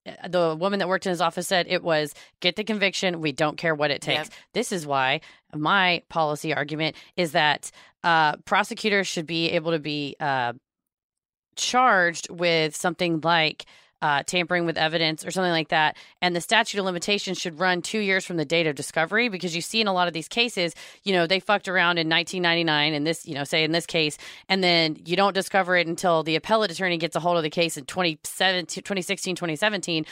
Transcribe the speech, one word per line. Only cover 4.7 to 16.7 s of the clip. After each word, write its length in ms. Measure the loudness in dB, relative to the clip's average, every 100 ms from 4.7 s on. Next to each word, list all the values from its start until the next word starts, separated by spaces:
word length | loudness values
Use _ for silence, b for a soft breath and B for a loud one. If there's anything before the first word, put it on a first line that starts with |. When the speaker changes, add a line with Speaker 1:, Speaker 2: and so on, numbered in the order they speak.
Speaker 1:
is 140 | -4 -2
why 360 | 0 2 0 B B _ -4
my 480 | 2 4 4 0 -2
policy 460 | 0 0 0 -2
argument 420 | -2 -2 -2 -4 -4 B -4
is 140 | 0
that, 400 | 2 2 2 -6 B B B
uh, 340 | 2 4 4 0 0
prosecutors 640 | 0 0 -2 0 0 0
should 180 | -6 -4
be 240 | -2 0
able 220 | 0 0
to 80 | -4
be, 360 | -4 -6 -6 -4
uh, 340 | -2 0 -2 -6 _ _ _ _ _ _ _ _ _ -8
charged 720 | 0 4 6 6 4 0 -10
with 460 | -2 2 2 0 0
something 460 | -4 0 -2 0
like, 440 | 2 2 2 -2 -18 b b b
uh, 200 | 0 0
tampering 420 | 0 -2 0 0 0
with 120 | 0
evidence 480 | 0 2 0 -2 -6
or 60 |
something 220 | -2 0
like 160 | 0 2
that. 260 | 2 2 0 B B
And 140 | -2 -2
the 60 |
statute 360 | 2 2 2